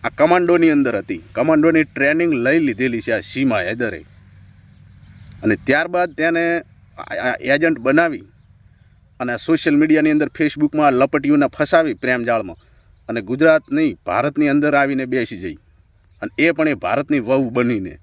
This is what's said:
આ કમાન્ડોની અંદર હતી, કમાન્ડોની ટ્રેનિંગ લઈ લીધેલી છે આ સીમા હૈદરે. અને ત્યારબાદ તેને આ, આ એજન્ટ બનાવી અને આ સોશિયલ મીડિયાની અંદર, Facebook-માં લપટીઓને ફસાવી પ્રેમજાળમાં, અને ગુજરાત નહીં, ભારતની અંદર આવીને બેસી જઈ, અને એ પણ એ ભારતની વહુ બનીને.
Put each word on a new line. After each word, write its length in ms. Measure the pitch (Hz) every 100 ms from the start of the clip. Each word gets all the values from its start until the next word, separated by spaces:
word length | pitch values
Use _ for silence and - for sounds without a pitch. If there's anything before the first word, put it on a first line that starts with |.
આ 60 | 117 -
કમાન્ડોની 540 | 156 175 175 175 165
અંદર 240 | 147 135 104
હતી, 240 | 92 87 80
કમાન્ડોની 520 | - 135 156 160 160
ટ્રેનિંગ 500 | 151 - 139 156 170
લઈ 260 | 143 123 160 151
લીધેલી 360 | 107 127 117
છે 100 | 107
આ 80 | 110
સીમા 400 | - 123 135 110
હૈદરે. 380 | 90 117 117 85 78 - - - - - - - - - - - - -
અને 140 | 104 104
ત્યારબાદ 540 | - 139 170 180 175 143
તેને 280 | 160 170 170 170 - _ _ -
આ, 180 | - - 123
આ 80 | 120
એજન્ટ 380 | - 143 165 147
બનાવી 460 | 120 147 170 127 98 _ _ _ _ _ _ _ _ _
અને 120 | 123
આ 100 | 120 -
સોશિયલ 300 | 160 170 147
મીડિયાની 340 | 156 156 156
અંદર, 200 | 151 147 -
Facebook-માં 600 | 151 147 151 151 147 127
લપટીઓને 480 | 135 147 143 147 139
ફસાવી 460 | - 147 170 160
પ્રેમજાળમાં, 640 | 104 127 127 117 117 98 85 _ _ _ _ -
અને 120 | 113
ગુજરાત 420 | 98 131 160 160 -
નહીં, 280 | 139 156 92 -
ભારતની 420 | 92 135 143 147
અંદર 260 | 143 147
આવીને 320 | 143 139 135 131
બેસી 340 | 127 117 104
જઈ, 160 | 90 76 _ _ _ _ _ _
અને 80 | - -
એ 140 | 156
પણ 160 | 156 156
એ 60 |
ભારતની 460 | 123 90 117 143 147
વહુ 300 | 113 135 131
બનીને. 480 | 123 120 117 92 78